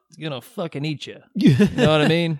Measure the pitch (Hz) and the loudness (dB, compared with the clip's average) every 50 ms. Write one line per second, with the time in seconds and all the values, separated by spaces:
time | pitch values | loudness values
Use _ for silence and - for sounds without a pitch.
0 | _ _ _ 151 151 160 139 120 - - _ 208 175 165 - 139 147 156 147 - | _ _ _ -14 -12 -12 -12 -12 -14 -14 _ -10 -10 -10 -8 -8 -8 -8 -8 -10
1 | - - 98 - _ _ _ - 247 196 135 120 208 - - - 240 156 156 151 | -12 -16 -18 -20 _ _ _ 2 4 4 6 4 2 2 2 0 2 2 4 2
2 | 151 - 160 170 170 165 156 | 2 2 2 0 0 -4 -6